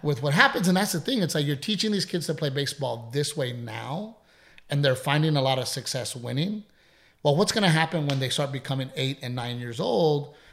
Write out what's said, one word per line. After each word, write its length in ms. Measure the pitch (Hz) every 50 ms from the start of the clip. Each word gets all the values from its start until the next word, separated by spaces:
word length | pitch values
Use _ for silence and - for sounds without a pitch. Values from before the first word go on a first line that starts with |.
| -
with 180 | 147 143 117
what 140 | 135 147 143
happens. 320 | 196 262 269 - - 180
And 100 | 185 180
that's 140 | 185 208 208
the 80 | - 160
thing. 240 | - - 269 233 190
It's 100 | 175 -
like 140 | 160 143
you're 80 | 143 143
teaching 360 | 135 - - 214 180 220 214
these 140 | 208 196 -
kids 220 | - - 175 147
to 80 | - 156
play 140 | 147 160 143
baseball 580 | 131 143 143 135 - - 139 123 117 117 117 113
this 240 | 123 143 147 - -
way 160 | 160 135 123
now, 680 | 120 120 120 113 110 113 113 123 143 190 214 220 226 - _ _ _ _ _ - - - - -
and 160 | 143 143 143
they're 100 | 139 127
finding 400 | 127 - 147 143 151 156 160 151
a 60 | 143
lot 160 | 131 131 131
of 100 | 131 123
success 480 | - - 135 113 - - 127 110 - -
winning. 500 | 123 117 120 123 139 165 202 214 214 - _ _ _ _ _ _ _ _ _ _ _ -
Well, 120 | 147 143
what's 160 | 156 202 -
gonna 180 | - 233 202 175
happen 340 | 160 160 160 156 - 165 147
when 140 | 143 139 135
they 100 | 131 127
start 220 | - - 143 135
becoming 400 | 135 131 - - 135 135 131 131 -
eight 220 | - 135 135 139 - 131
and 100 | 120 123
nine 240 | 123 120 120 120 120
years 200 | 123 120 117 117
old, 560 | 185 - 240 196 170 156 147 143 139 - - - - -